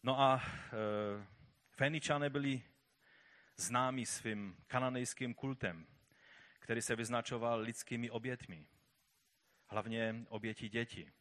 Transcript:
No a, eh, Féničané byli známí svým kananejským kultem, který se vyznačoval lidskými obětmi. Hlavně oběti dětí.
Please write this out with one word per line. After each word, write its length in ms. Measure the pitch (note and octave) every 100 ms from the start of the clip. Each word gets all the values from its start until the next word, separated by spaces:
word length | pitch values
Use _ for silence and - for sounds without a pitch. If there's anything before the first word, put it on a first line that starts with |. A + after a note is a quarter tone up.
No 160 | B2 C3
a, 220 | C3+ C3
eh, 800 | - - - A2 G#2+ G#2 G#2 G#2 G2 - - _ _
Féničané 600 | - C3+ D#3 - D3 C#3+
byli 320 | C#3 C#3 B2+ - _ _ _ _ - - - - -
známí 500 | - B2 C3 C3 A2+
svým 500 | - A2+ G#2 G2 F2 -
kananejským 680 | B2 C3 B2+ B2 - B2+
kultem, 520 | A#2 C3+ C3 G2 E2 D#2 - _ _ - - - -
který 240 | - A#2
se 140 | - A#2
vyznačoval 640 | A2+ A#2+ - A#2+ A#2 A#2
lidskými 500 | A2 A2+ - A#2+ A#2
obětmi. 560 | A2+ B2+ B2 - E3+ - _ _ _ _ _ _ _ _ _ _
Hlavně 580 | G#2 G#2 A2+ A2+ A2+ A#2
oběti 400 | A2 A2 G#2+ A2
dětí. 440 | A2+ A#2 - - _